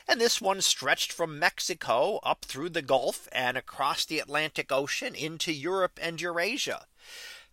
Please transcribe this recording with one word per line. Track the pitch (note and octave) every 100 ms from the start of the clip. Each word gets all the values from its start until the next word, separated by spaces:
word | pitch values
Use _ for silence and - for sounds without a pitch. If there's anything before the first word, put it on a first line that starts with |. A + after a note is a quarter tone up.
| -
And | C4
this | A#3 -
one | F#3+ G3
stretched | - - C3 D#3+ -
from | - E3 D3
Mexico | F3+ - - E3+ - A#2 E3+ G#3+
up | B2 -
through | - C3 F3
the | E3
Gulf | C3+ C3+ C#3+ - -
and | B2 B2+ B2+
across | - - C#3 D#3
the | - D#3
Atlantic | - D3 D#3 - C#3
Ocean | C3+ C#3+ - C#4+
into | - D#3 E3 F3
Europe | D3+ D3+ F#3+ F3+ -
and | D#3+ E3
Eurasia. | F3 E3+ F#3+ C4 - G2 - _ - - - - -